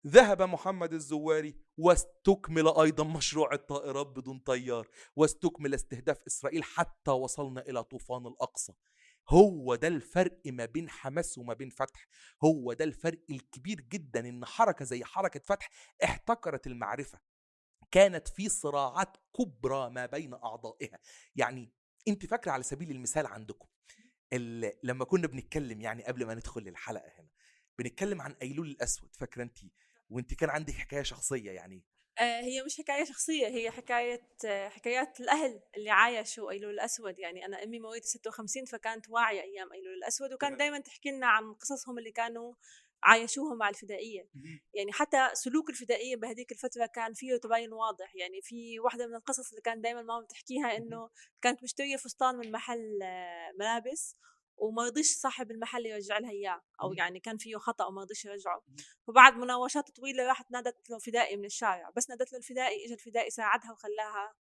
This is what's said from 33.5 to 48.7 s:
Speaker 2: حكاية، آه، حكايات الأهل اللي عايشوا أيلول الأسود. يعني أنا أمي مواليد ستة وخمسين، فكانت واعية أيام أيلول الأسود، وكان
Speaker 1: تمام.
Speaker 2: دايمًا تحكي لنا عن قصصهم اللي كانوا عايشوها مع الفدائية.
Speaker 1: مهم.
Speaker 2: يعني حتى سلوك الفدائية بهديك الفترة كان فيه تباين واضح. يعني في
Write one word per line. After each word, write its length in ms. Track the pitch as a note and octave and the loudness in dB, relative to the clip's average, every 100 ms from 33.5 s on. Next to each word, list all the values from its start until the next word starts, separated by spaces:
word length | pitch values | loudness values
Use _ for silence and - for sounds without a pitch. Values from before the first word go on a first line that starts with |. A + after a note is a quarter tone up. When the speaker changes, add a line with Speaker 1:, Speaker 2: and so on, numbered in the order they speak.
| B3+ A3+ | 0 -6
Speaker 2:
حكاية، 580 | A3+ - A#3+ A#3+ A#3+ _ - A3 | -8 -2 -2 0 -6 _ -10 -6
آه، 220 | G3 G3 | -4 -6
حكايات 520 | - A#3 B3+ C4 - | -8 -2 -2 -2 -4
الأهل 420 | - C#4+ C#4 G#3+ _ G#3 | 2 2 2 -4 _ -10
اللي 140 | G#3+ | 4
عايشوا 600 | G3+ A#3 A#3 - - G3 | 8 8 4 -6 -8 -8
أيلول 240 | G3 G#3 | -8 -8
الأسود. 440 | G#3 A3+ - G#3 F#3 | -4 -4 -4 -8 -8
يعني 280 | F3 F3+ F#3 | -10 -10 -10
أنا 160 | G3 | -10
أمي 160 | A3 A#3 | -10 -12
مواليد 260 | A3 A3+ | -10 -10
ستة 240 | - A#3+ A3 | -8 -6 -8
وخمسين، 360 | A3 G#3+ C4+ | -8 -6 -6
فكانت 440 | B3+ A3+ A3 A3+ G#3+ | -6 -8 -6 -8 -4
واعية 320 | A3+ A3+ G3+ | 2 2 0
أيام 320 | F#3+ G3 F#3 | -6 -12 -12
أيلول 220 | F#3 F#3 | -14 -14
الأسود، 380 | F#3 - - C4+ | -10 -6 -4 -6
وكان 160 | C4 C#4+ | -2 -4
Speaker 1:
تمام. 100 | C4+ | 0
Speaker 2:
دايمًا 200 | D4 C#4+ | -2 -2
تحكي 320 | C#4 - C#4+ | -10 -10 -8
لنا 160 | C4+ B3 | 0 4
عن 280 | A3 A3 | 4 2
قصصهم 440 | G#3 - C4+ B3+ A#3+ | -10 -8 -6 -8 -10
اللي 140 | A3+ | -8
كانوا 420 | A3 A#3 A#3 A#3+ A#3+ - - _ _ | -4 -4 -6 -14 -16 -20 -20 _ _
عايشوها 520 | F#3 A3+ A#3 C#4+ D4+ | 10 10 8 -4 -4
مع 140 | A#3 G#3 | 0 0
الفدائية. 600 | G3+ G3 G3+ A3+ G3+ - | 0 -10 -10 -8 -12 -16
Speaker 1:
مهم. 260 | C#3 D3+ D#3+ _ | -18 -16 -18 _
Speaker 2:
يعني 180 | G#3 G3+ | -6 -4
حتى 380 | G3+ D4 C4+ C4 | 0 2 4 4
سلوك 380 | - B3+ D4 D#4+ | 0 0 0 -2
الفدائية 460 | C4 B3 A3 B3 A#3+ | -10 -2 -2 -2 -6
بهديك 360 | A3+ A#3 B3 | -6 -8 -12
الفترة 340 | A#3+ B3+ A#3+ A3+ | -8 -8 -4 -4
كان 280 | A#3+ A3+ | -2 -6
فيه 220 | A3+ C4 A#3+ | -8 -2 -2
تباين 360 | A#3 A#3 A3+ | 2 0 0
واضح. 440 | A3 A3 F#3 F#3 F#3 | -4 -4 -4 -12 -10
يعني 260 | F3+ F#3+ | -8 -8
في 380 | - A#3 A#3 | -12 -14 -12